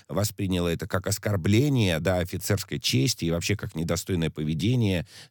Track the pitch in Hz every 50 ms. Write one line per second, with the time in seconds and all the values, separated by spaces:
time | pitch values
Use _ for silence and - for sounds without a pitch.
0 | - _ - 85 104 101 - - 104 95 92 90 87 85 82 - - 95 - 95
1 | - - 101 - - 107 104 92 80 101 101 113 143 151 139 127 110 95 85 80
2 | 85 92 92 90 87 85 - 87 - - 101 95 - - 73 71 - - - 123
3 | 135 135 - - - 82 82 85 82 - 101 107 - - - 80 85 82 87 85
4 | - - 98 87 82 78 - - 78 76 82 76 76 107 127 127 113 101 92 85
5 | - - - - - -